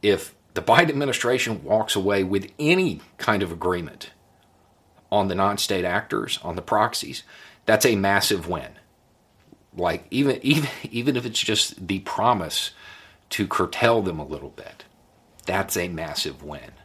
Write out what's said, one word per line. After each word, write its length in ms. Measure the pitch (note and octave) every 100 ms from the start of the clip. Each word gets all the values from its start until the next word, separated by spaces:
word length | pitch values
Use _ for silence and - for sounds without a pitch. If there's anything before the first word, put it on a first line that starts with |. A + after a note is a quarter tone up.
If 320 | G#2 G2 - - _
the 80 | -
Biden 260 | - A2+ E3+
administration 720 | C#3 C#3+ A#2+ A#2 B2+ A#2 G#2+
walks 320 | - G#2+ G#2+
away 300 | G#2 F#2+ G2+
with 260 | F#2 G2 G2 -
any 440 | D3+ F3+ F#3 F2 - _
kind 240 | - G#2+
of 100 | F#2+
agreement 580 | E2 F2 F2+ E2 - - _ _ _ _ _ _ _ _ _ _
on 160 | G#2 G2
the 60 |
non-state 500 | F#2 G2 G2+ - G2
actors, 540 | F2+ F#2 - - - -
on 140 | - F2
the 60 |
proxies, 600 | - G#2+ A#2 - - - - - - - -
that's 180 | A2
a 120 | - G#2+
massive 520 | G2 G2 - G2+ D#2+
win. 240 | F2 - - _ _ _ _ _ _ _ - _ -
Like, 300 | F2 E2 -
even, 300 | B2 C#3 C3
<laughs> 20 |
even, 260 | C3+ C3+ D3 - A#2+
even 260 | A#2 B2 B2+
if 100 | A#2+
it's 140 | A2
just 460 | - G#2+ - - F2+
the 120 | F#2+
promise 680 | F#2+ - A2 A#2+ E2 - - - - - - _ _
to 160 | - G2
curtail 540 | - F#2 - A#2 A#2
them 180 | F#2+ E2
a 80 | C#2
little 240 | D2 C#2+
bit, 340 | - - - - _ _ _ _ _
that's 320 | - F#2 F#2+ -
a 120 | F2+
massive 540 | E2 D#2 D2+ - C2+
win. 300 | D2+ D2 C2 -